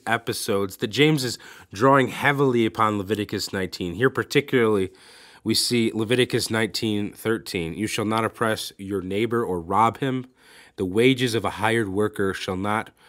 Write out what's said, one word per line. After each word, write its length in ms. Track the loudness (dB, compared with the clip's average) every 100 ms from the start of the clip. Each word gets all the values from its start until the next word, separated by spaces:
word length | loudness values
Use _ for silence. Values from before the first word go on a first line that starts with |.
| -2
episodes 680 | -2 -2 -6 -2 -2 -2 -4
that 100 | -4
James 380 | 4 4 4 0
is 120 | -6 -14 -20 -16
drawing 340 | 2 6 6 4
heavily 560 | 0 0 2 2 4 2
upon 320 | 2 2 2
Leviticus 540 | -2 -4 -2 -4 -4
nineteen. 440 | -4 -6 -4 -6 0
Here 140 | 0
particularly, 840 | 0 0 -2 2 2 4 2 0 -6 -20 -20 -20 -8
we 100 | -2
see 380 | -2 0 0 0
Leviticus 560 | -2 0 2 2 0 -2
nineteen 640 | -2 -2 -2 -4 -2 -4
thirteen. 640 | -6 -2 -2 -2 -6 -4
"You 140 | -4 -4
shall 180 | -4 -2
not 180 | 0
oppress 480 | -2 -2 -2 -2 -6 -12
your 240 | -6 -6
neighbor 420 | -4 -2 -2 -2
or 160 | -2 -6
rob 380 | -2 2 2 2
him. 300 | -4 -4 -8 _ _ -20 -20 -6
The 80 | -2
wages 500 | 4 4 4 0 0
of 80 |
a 80 | -2 -2
hired 280 | 0 0 0
worker 440 | -2 -2 0 -2
shall 220 | -2 -6 -4
not 360 | -2 -4 -6 _